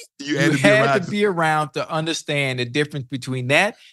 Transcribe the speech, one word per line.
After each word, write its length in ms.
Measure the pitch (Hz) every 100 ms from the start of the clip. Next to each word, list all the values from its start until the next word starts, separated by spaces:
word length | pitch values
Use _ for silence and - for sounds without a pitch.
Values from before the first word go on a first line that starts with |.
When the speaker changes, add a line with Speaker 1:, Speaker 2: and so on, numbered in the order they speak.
| - _
Speaker 1:
You 180 | 143 147
had 80 | 143
Speaker 2:
You 60 |
Speaker 1:
to 40 | -
be 60 | 196
Speaker 2:
had 160 | 208 139
Speaker 1:
around. 140 | 139
Speaker 2:
to 80 | 170
be 140 | 208 208
around 440 | 170 160 156 151
to 160 | 156 127
understand 720 | 160 160 156 - 147 139 127
the 60 | 120
difference 400 | 135 147 151 123
between 420 | 135 120 131 123
that 300 | 147 202 - -